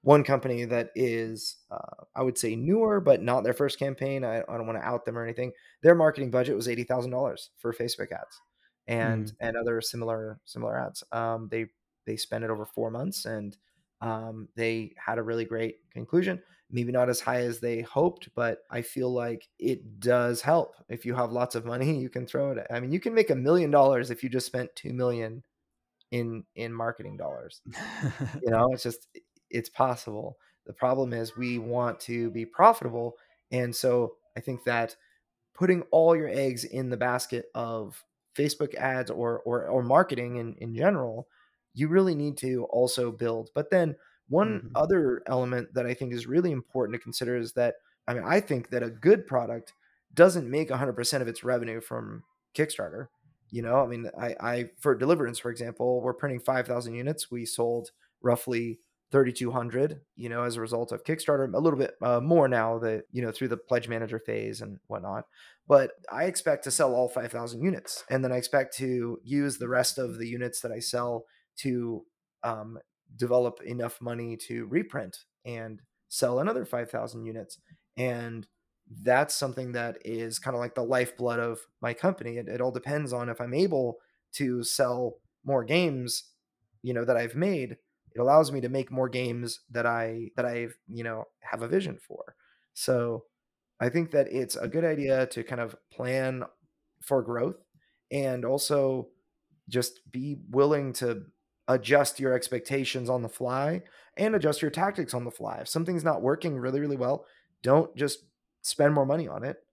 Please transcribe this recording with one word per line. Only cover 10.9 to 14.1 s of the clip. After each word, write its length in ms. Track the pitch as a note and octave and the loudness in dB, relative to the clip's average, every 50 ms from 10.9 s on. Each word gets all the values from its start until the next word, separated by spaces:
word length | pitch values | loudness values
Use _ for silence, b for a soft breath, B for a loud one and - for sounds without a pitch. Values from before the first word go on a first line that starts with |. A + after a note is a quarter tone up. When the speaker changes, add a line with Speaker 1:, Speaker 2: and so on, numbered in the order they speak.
| - - - _ | -8 -12 -12 _
Speaker 1:
Um, 360 | A#2 A#2 A#2 A2+ A2+ A2+ A2+ G2 | -6 -4 -2 -2 -2 -4 -6 -4
they, 180 | A2+ A2+ A2+ A2 _ _ _ _ _ _ _ | -4 -4 -4 -6 _ _ _ _ _ _ _
they 100 | - G#2+ | -8 -6
spent 280 | G#2 - - A2 A2 A2+ | -6 -6 -6 -4 -4 -4
it 60 | A2 | -4
over 160 | A2 G#2+ G#2+ | -4 -6 -6
four 240 | - - - A2+ A2+ | -10 -6 -6 -4 -4
months 340 | A2 A#2+ C#3 F#3+ G3 - - | -4 -4 -6 -4 -6 -6 -8
and, 320 | A#2 A2+ G#2+ G#2 G2+ G2+ _ _ _ _ _ _ _ _ _ | -6 -6 -6 -8 -10 -12 _ _ _ _ _ _ _ _ _
um, 480 | A2+ A#2 | -6 -4